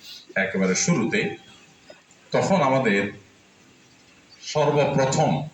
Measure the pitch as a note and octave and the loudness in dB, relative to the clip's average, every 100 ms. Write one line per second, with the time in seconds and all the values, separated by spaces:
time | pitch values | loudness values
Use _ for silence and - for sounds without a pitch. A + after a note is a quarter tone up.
0 | - - - F#2+ F#2 F#2+ F#2+ F#2 - D3+ | -20 -20 -10 -6 -4 0 0 0 0 0
1 | - G#2 - - - - - - - - | 0 0 -2 -6 -16 -20 -20 -20 -20 -20
2 | _ - - B2+ C3 F#3+ C3+ C3 A2+ G2+ | _ -20 -4 -2 2 2 2 2 2 0
3 | G2+ - - _ _ _ - _ _ _ | -2 -8 -20 _ _ _ -20 _ _ _
4 | _ - - - - D3+ D3 D3 C#3+ C3+ | _ -20 -20 -18 -6 0 2 2 2 2
5 | C3 - D3+ - - | 0 2 0 0 -4